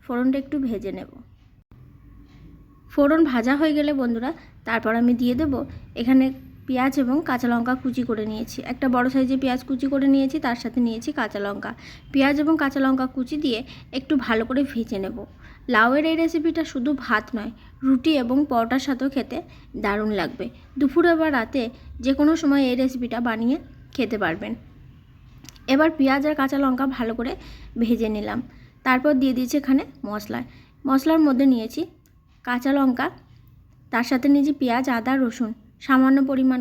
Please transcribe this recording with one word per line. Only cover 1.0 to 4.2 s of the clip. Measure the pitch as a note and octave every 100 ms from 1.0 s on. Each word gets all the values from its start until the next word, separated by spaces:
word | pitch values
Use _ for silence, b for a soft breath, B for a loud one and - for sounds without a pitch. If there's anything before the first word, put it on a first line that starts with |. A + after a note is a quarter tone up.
| - - - - _ _ _ - - - - - - B B B - - -
ফোড়ন | - C#4+ D#4+
ভাজা | D#4 B3 A#3 C#4+
হয়ে | D#4+ D4
গেলে | D4 C#4
বন্ধুরা, | B3 A3+